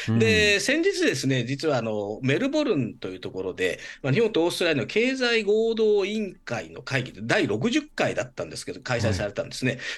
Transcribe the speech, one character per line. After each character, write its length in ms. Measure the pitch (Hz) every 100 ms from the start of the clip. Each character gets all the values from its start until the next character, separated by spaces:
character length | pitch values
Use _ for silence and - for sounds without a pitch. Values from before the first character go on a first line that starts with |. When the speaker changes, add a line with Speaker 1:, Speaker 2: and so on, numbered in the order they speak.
| -
Speaker 1:
う 40 |
ん。 60 | 113
Speaker 2:
で、 400 | 226 214 208 202
先 240 | 220 302
日 180 | 370 359
で 100 | 311
す 140 | 139 135
ね、 160 | 131
実 240 | 123 139 160
は 80 | 131
あ 60 |
の、 360 | 113 107 101 107
メ 180 | 127 156
ル 80 | 269
ボ 160 | 302
ル 100 | 277
ン 200 | 165 107
と 120 | - 98
い 80 |
う 60 | 92
と 100 | 98
こ 140 | 92
ろ 100 | 92
で、 240 | 90 90 82 - -
ま 80 | 131
あ、 20 |
日 60 | 147
本 140 | 220
と 100 | 165
オ 60 | 170
ー 20 |
ス 80 | 170
ト 60 |
ラ 80 | 170
リ 80 | 147
ア 20 |
の 60 | 131
経 260 | 208 247
済 300 | 262 240 226
合 320 | 202 214 226 226
同 280 | 214 208
委 80 | 196 220
員 200 | 202 -
会 260 | - 113 82
の 120 | -
会 220 | 131 131
議 80 | 127
で、 80 | 92
第 240 | 113 170 131
六 240 | 110 214
十 120 | 294
回 340 | 294 - 131 87
だ 80 |
っ 100 | -
た 80 | -
ん 80 | -
で 60 | 80
す 100 | -
け 60 |
ど、 80 | 87
開 180 | - 120
催 140 | 110
さ 140 | 98 104
れ 60 |
た 120 | 98
ん 40 | 87
で 60 |
す 100 | -
ね。 60 | 127
Speaker 1:
は 60 | 135
い。 40 | -